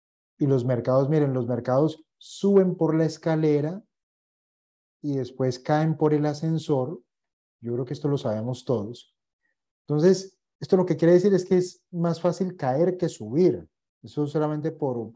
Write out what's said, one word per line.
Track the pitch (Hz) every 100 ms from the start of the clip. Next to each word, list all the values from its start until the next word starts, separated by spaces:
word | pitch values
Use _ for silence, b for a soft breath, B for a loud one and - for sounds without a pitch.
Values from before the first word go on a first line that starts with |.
| _ _ _ -
y | 143
los | 135
mercados, | 123 120 123 131 139
miren, | 156 143
los | 127 117
mercados | 120 123 131 156 - _ _
suben | - - 196 196 185 -
por | 165
la | 160
escalera | 160 - 165 160 156 147 151 196 - _ _ _ _ _ _ _ _ _ _ _
y | 147 139
después | 127 - 131 123
caen | - 151 156 147
por | 151
el | 151
ascensor. | 151 147 160 160 156 135 127 185 _ _ _ _ _ _
Yo | 117
creo | 120
que | 131
esto | 147 143
lo | 139
sabemos | 117 107 117 123
todos. | - 117 104 120 - _ _ _ _ _ _ _ -
Entonces, | 147 180 190 - _ _ -
esto | - 185
lo | 180
que | 147
quiere | 170
decir | 180 202
es | 185
que | 180 185
es | 180 - _
más | 175 170 165
fácil | 180 175 185
caer | 180 131 139 180 180
que | 160
subir. | - 107 143 180 98 82 _ _ _
Eso | 107 147 143
solamente | 156 151 151 156
por | 156 139 120 110